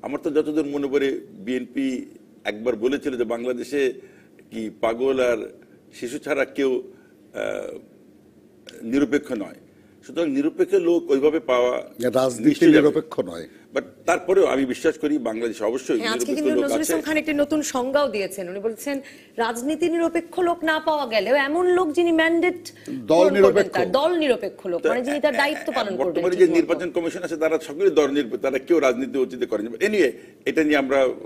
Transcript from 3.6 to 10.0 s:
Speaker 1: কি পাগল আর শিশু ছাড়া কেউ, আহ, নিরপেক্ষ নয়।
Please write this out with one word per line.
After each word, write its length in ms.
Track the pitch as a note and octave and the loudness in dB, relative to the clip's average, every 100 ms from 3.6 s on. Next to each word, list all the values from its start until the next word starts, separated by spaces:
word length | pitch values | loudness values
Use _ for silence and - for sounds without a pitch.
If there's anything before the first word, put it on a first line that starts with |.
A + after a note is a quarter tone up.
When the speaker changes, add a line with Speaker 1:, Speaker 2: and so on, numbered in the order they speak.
| A#2 C#3+ C3 - - - - - - | -4 -2 -2 -2 -16 -20 -20 -20 -14
Speaker 1:
কি 180 | A2 G#2+ - | -8 -8 -4
পাগল 380 | A2+ A#2 C3+ C3 | -4 0 0 2
আর 320 | B2 A2+ G2+ - - - _ | 0 0 -4 -14 -20 -20 _
শিশু 260 | - A#2+ C#3+ | -12 -10 -10
ছাড়া 260 | C#3+ C#3 C3+ | -4 -2 -2
কেউ, 380 | - C3+ B2+ - - _ _ _ | 0 0 0 -6 -20 _ _ _
আহ, 440 | - D2+ G1+ G1+ - - - - _ _ - - _ - - | -8 -6 -6 -8 -14 -18 -20 -20 _ _ -20 -20 _ -20 -14
নিরপেক্ষ 500 | A2+ C3+ C3+ C#3+ - | -2 0 2 0 -2
নয়। 240 | A#2+ F2+ - - _ _ - | -8 -8 -12 -20 _ _ -20